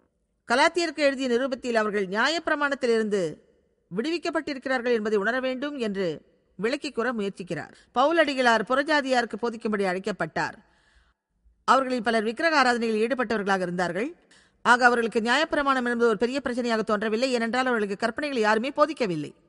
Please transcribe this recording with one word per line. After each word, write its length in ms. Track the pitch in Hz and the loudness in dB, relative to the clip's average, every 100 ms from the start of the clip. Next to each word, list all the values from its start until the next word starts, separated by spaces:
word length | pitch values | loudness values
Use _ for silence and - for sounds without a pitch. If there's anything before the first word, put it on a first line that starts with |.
| _ _ _ _ - | _ _ _ _ -2
கலாத்தியருக்கு 480 | 240 320 339 339 311 | 2 2 2 -4 0
எழுதிய 320 | 285 262 262 | 0 2 0
நிருபத்தில் 460 | 233 269 262 254 | 0 0 -4 -2
அவர்கள் 320 | 226 214 202 190 | -2 0 -2 -2
நியாயப்பிரமாணத்திலிருந்து 1300 | 196 254 339 330 302 285 277 247 226 220 202 165 - _ _ _ _ _ 175 | 0 0 0 -2 -2 -2 -2 0 0 0 -2 -2 -6 _ _ _ _ _ -6
விடுவிக்கப்பட்டிருக்கிறார்கள் 960 | 269 339 339 320 302 269 262 262 247 | -4 -4 -4 -4 -4 -8 -4 -2 0
என்பதை 260 | 233 214 214 | 0 2 0
உணர 220 | 202 254 | 0 -2
வேண்டும் 380 | 254 254 294 294 | -2 -4 -6 -4
என்று 420 | 220 196 185 151 - _ _ - | -6 -2 -4 -4 -12 _ _ -6
விளக்கி 360 | 208 285 302 | -4 -2 -4
கூற 200 | 240 233 | -4 -4
முயற்சிக்கிறார். 600 | 233 196 - 175 156 - - _ | -4 -6 -8 -10 -8 -10 -18 _
பவுல் 320 | 240 277 339 | 0 2 4
அடிகளார் 440 | 294 262 247 226 214 | 2 2 2 2 2
புறஜாதியாருக்கு 640 | 262 294 302 262 254 233 202 | -2 2 0 2 0 0 -4
போதிக்கும்படி 400 | 240 226 226 208 | -6 -6 -4 -2
அழைக்கப்பட்டார். 760 | 196 180 190 185 160 175 147 - _ _ _ _ _ _ _ _ _ _ | -2 -2 -6 -4 -4 -4 -6 -6 _ _ _ _ _ _ _ _ _ _
அவர்களில் 380 | - 247 262 254 | 2 4 4 -2
பலர் 200 | 220 226 | 0 0
விக்கிரக 400 | 214 226 330 311 | 0 0 2 4
ஆராதனையில் 440 | 254 240 226 214 233 | 4 2 0 0 0
ஈடுபட்டவர்களாக 540 | 247 226 226 196 190 | 0 0 -2 0 0
இருந்தார்கள். 540 | 175 175 175 170 269 349 _ - _ _ | 0 -2 -2 -2 -6 -8 _ -20 _ _
ஆக, 200 | - 240 | 2 6
அவர்களுக்கு 360 | 247 240 226 233 | 6 4 2 0
நியாயப்பிரமாணம் 560 | 220 262 320 302 277 262 | 2 2 2 0 2 2
என்பது 300 | 240 240 233 | 0 2 2
ஒரு 100 | 214 | 2
பெரிய 240 | 240 269 | 0 -2
பிரச்சனையாக 340 | 269 240 240 226 | -4 -2 -2 -2
தோன்றவில்லை. 540 | 226 214 220 220 269 | 0 -2 0 0 0
ஏனென்றால், 340 | 240 226 247 262 | 0 0 0 0
அவர்களுக்கு 400 | 240 208 196 226 | 0 -2 -2 -2
கற்பனைகளை 320 | 226 302 269 | -2 -4 0
யாருமே 340 | 214 220 254 285 | 2 2 0 0
போதிக்கவில்லை. 580 | 302 311 226 160 143 - | 0 2 -2 -2 -6 -12